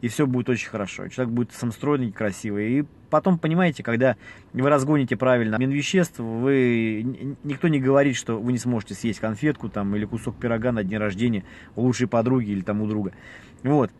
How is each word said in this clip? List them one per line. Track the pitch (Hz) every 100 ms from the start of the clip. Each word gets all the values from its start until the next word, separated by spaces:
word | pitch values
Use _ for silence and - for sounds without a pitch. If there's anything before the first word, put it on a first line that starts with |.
и | 120
всё | - 147
будет | 123 123
очень | 120 -
хорошо. | 110 98 - 95
Человек | 107 123
будет | 117 117
самостройный, | - 120 107 139 147 120
красивый. | 95 107 95 110 101 107 131
И | 147 - -
потом, | 151 190 170
понимаете, | 160 165 180 143
когда | - 117 131 120 - - -
вы | 120 135
разгоните | 147 135 151 131 113
правильно | 127 123 110 110
обмен | 131
веществ, | 143 139 190 170 -
вы, | 117 113 127 139 123 117 113 107
н-, | 117 123 127
н-, | 139
никто | 143 139 175
не | 147
говорит, | 131 135 143 123
что | - 113
вы | 117
не | 123
сможете | 127 120 -
съесть | 98 117 101
конфетку | 110 107 151 143 113
там, | 107 101 104
или | 104
кусок | 117 117 110
пирога | 117 113 120
на | 117
дне | 95 107
рождения | 107 95 120 107 - - - -
у |
лучшей | 123 120 120
подруги | 117 117 131 107
или | 101
там | 92 104
у | 107
друга. | 107 98 - - - - -
Вот. | 127 147 120 -